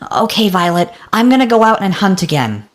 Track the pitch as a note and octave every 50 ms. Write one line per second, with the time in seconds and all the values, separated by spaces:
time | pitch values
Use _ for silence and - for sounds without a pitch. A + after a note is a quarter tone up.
0 | - - - - A3 A3 - A3 A3 G3+ F#3 F#3 F3 F3 E3+ F3 F3 E3+ - -
1 | - - - G#3+ A#3 B3 C4 C4 C4 A3+ A#3 A3 A3 A3 A3+ - G3 F#3+ F3 -
2 | G3+ F#3+ F#3+ F#3 F3 D3+ D3+ C#3+ B2 A2 G#2 G#2 G#2 _